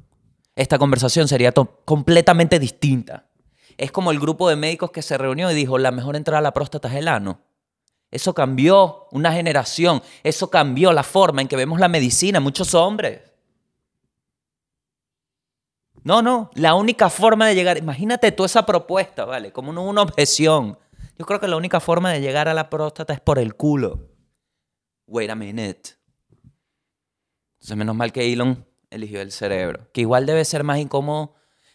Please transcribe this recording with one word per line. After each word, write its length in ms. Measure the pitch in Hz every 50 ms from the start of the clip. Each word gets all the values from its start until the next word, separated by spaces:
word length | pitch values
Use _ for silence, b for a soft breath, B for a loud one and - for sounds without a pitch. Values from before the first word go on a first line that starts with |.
| _ _ _ _ _ _ _ _ _ _ -
esta 240 | - 131 - 156 131
conversación 480 | 143 139 131 117 131 123 - 170 156
sería 240 | 139 143 120 123 123
to-, 320 | - 143 127 - _ _ -
completamente 720 | - 156 147 139 170 170 170 - 180 175 170 170 156 180 160
distinta. 720 | 135 117 - - - 143 135 123 - - - - _ _ _ _ _ _ b b b b b
Es 140 | b 135 135
como 200 | - 196 185 170
el 80 | 156 143
grupo 300 | 147 156 151 - 180 175
de 60 | 151
médicos 360 | 147 151 160 170 - 180 170
que 120 | - 165 151
se 140 | - 151
reunió 320 | 131 131 135 131 151 180 180
y 40 | 160
dijo, 220 | 151 139 127 131
"La 140 | 131 131 127
mejor 240 | 123 127 123 143 143
entrada 240 | 151 147 156 151 151
a 20 |
la 120 | 151 143 -
próstata 360 | 139 139 - - 147 - 120
es 60 | 131
el 120 | 139 156
ano". 340 | 165 139 107 101 95 90 - _ _ _ _ _ _ _ _ _ _ _ _ _ -
Eso 240 | - 131 - 185 170
cambió 720 | 165 139 135 135 127 139 170 190 196 190 165 - - - -
una 220 | - 139 160 165 160
generación. 680 | 175 170 165 147 139 120 - - 165 170 175 160 123 B B B B B
Eso 260 | 156 151 - 190 -
cambió 420 | - 165 147 139 123 135 185 185 170
la 100 | 147 127
forma 380 | - - 196 190 165 143 135
en 60 | 135
que 80 | 127 139
vemos 240 | 131 127 151 165 175
la 100 | 190 175
medicina. 500 | 170 156 127 123 117 - 180 196 202 160
Muchos 340 | 135 139 139 - 185 - -
hombres. 480 | 165 170 196 214 208 185 120 98 - _ _ _ _ _ _ _ _ _ _ _ _ _ _ _ _ _ _ _ _ _ _ _ _ _ _ _ _ _ _ _ _ _ _ _ _ _ _ _ _ _ _ _ _ _ _ _ _ _ _ _ _ _ _ _ _ -
No, 180 | 147 190 233
no. 280 | 220 240 254 233 214 - -
La 200 | - 160 160 165
única 360 | 190 214 233 220 - 214 170
forma 380 | - - 202 226 220 214 220
de 80 | 220 196
llegar, 220 | 185 175 180 170
imagínate 540 | 147 160 156 135 127 202 220 240 240 240 208
tú 140 | - - 190
esa 200 | 180 - 233 -
propuesta, 600 | - 196 - - - 180 190 - - - - 101
¿vale? 260 | 113 131 123 104 101
Como 220 | - 131 131 147 160
no 100 | 175 185
una 200 | 196 208 208 202
objeción. 760 | 156 - - 147 - - - 156 156 156 147 120 104 - - b b b b b b b
Yo 80 | - 170
creo 160 | - 202 202
que 80 | 208 190
la 80 | 165
única 240 | 160 175 180 - 165
forma 320 | - - 170 175 180 185 165
de 80 | 143
llegar 260 | 139 135 131 147 151
a 60 | 160 160
la 160 | 160 156 -
próstata 440 | 160 156 156 151 - - 156 - 147
es 60 | 135
por 200 | - - 147 131
el 160 | 117 110 -
culo. 520 | - 147 151 147 139 120 92 - - - - _ _ _ _ _ _ _ _ _ _ _ _ _ _ _ _ _ _ _
Wait 240 | - 107 117 107 107
a 60 | 110
minute. 600 | 110 107 101 104 117 110 98 90 _ - - _ _ _ _ _ _ _ _ _ _ _ _ _ _ _ _ _ _ _ _ _ _ _ _ _ _ _ _ _ _ _ _ _ _ -
Entonces, 120 | - 107 104
menos 180 | 107 110 110
mal 160 | 113 120 117 -
que 180 | 127 120 120
Elon 340 | 120 120 123 131 127 123 - _ _ _ _ _
eligió 300 | - 110 110 104 104 98
el 140 | 98 98 -
cerebro. 580 | - 107 101 98 92 92 85 - - - _
Que 80 | - 123
igual 260 | 117 113 123 127 135
debe 200 | 147 156 160 156
ser 180 | - 165 147 143
más 160 | 147 143 147
incómodo 560 | 147 135 - 139 139 147 151 151 156 147 _ _ _ _ _ _ _ _